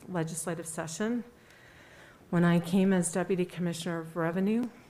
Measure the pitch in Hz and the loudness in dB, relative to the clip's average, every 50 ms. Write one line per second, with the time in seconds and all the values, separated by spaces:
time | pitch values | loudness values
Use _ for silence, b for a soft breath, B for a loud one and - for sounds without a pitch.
0 | - - 180 175 160 160 180 - - 185 170 165 165 165 - 175 165 156 - - | -14 -6 -4 -4 -4 -4 -4 -6 -6 -6 -6 -6 -8 -10 -8 -8 -8 -8 -6 -4
1 | 214 220 240 240 220 - B B B B B B B B B B B B B B | -2 -2 -2 -4 -4 -8 B B B B B B B B B B B B B B
2 | B B B B B - - 170 175 175 170 175 170 170 180 196 185 196 190 185 | B B B B B 0 2 4 4 6 4 4 2 2 2 4 4 6 4 4
3 | 170 175 - 190 175 - 196 175 180 180 - 165 180 170 170 165 - 185 170 165 | 2 0 0 -2 0 0 0 0 0 -2 -2 -4 -2 -2 -2 -4 -4 -4 -4 -4
4 | 160 160 165 175 160 165 170 190 190 202 220 233 254 233 B B B | -6 -6 -4 -2 -2 0 0 0 0 2 2 0 -2 -4 B B B